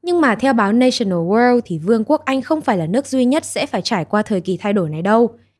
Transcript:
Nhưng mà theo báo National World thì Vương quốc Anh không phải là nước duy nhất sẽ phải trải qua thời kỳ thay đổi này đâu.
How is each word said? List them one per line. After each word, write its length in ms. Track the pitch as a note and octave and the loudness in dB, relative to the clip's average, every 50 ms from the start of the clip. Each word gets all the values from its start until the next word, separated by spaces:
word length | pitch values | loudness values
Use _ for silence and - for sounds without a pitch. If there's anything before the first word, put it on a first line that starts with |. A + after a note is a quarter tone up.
Nhưng 200 | - F4 F4 F4 | -2 0 0 2
mà 140 | D#4 B3+ G#3 | 2 2 2
theo 180 | A3 B3+ C4+ B3+ | 2 0 0 2
báo 200 | A3+ G#3 G3 G#3 | 2 2 2 2
National 460 | A#3+ B3+ B3+ B3 - A#3+ G3 F3+ E3+ | 4 4 2 2 0 -2 -2 0 -2
World 400 | E3 F3 G3+ A3+ B3 B3 B3 A#3+ A#3+ | 0 0 2 2 4 4 2 2 0
thì 120 | - F3 | -2 -8
Vương 260 | D#3 D#3 F#3 A#3 A3 A3 | -6 0 0 0 0 2
quốc 220 | - D4+ - - | 0 -2 -2 0
Anh 160 | - C4+ C4+ | -2 -4 -4
không 200 | B3+ - D#4+ D#4 | -2 -2 -4 -2
phải 160 | C#4+ - A3 | 0 -2 -2
là 80 | F3+ D#3+ | 0 -2
nước 220 | D#3 F#3 B3+ - | -2 -2 -2 -2
duy 180 | - C4+ C4 B3 | -2 0 0 2
nhất 200 | B3 C4+ D#4+ - | 2 2 0 -2
sẽ 200 | - - A3+ - | -4 -6 -6 -6
phải 160 | C#4+ - G3+ | -4 -4 -6
trải 240 | F3 - A#3 F#3 D#3 | -4 -2 -2 -4 -2
qua 160 | - - G#3 | -2 -2 -2
thời 200 | G#3 - A3 F#3 | 0 0 -2 -4
kỳ 160 | E3 - F#3+ | -2 -4 -6
thay 160 | F3+ - G#3 G3+ | -4 -2 -2 0
đổi 160 | G#3 F3 D#3 | 0 0 -2
này 120 | D3+ D#3 | -4 -4
đâu. 280 | E3+ G3 G#3+ A3+ A#3+ A3+ - - _ _ _ | 0 2 4 4 2 2 -2 -10 _ _ _